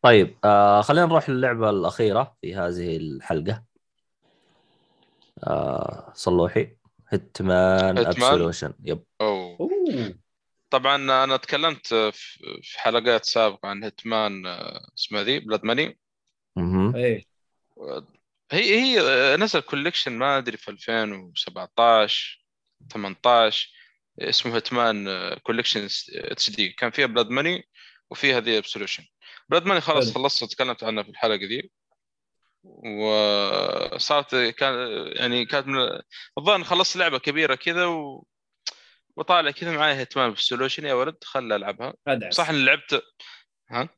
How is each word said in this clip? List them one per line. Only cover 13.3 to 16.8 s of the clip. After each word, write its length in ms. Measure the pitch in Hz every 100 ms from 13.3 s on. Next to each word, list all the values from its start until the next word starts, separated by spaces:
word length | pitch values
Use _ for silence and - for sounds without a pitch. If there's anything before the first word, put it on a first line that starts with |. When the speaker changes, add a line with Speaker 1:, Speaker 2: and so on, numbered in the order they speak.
| 113 110 98 98
Speaker 2:
عن 160 | 101
هيتمان، 640 | 107 - 117 110 107 98 92
آه، 440 | 87 - - - -
اسمها 260 | - 107
ذي، 160 | 101 139
بلاد 260 | 107 107 110
ماني. 340 | 120 165 - _ _ _ _ _ -
Speaker 1:
مهم. 400 | 87 92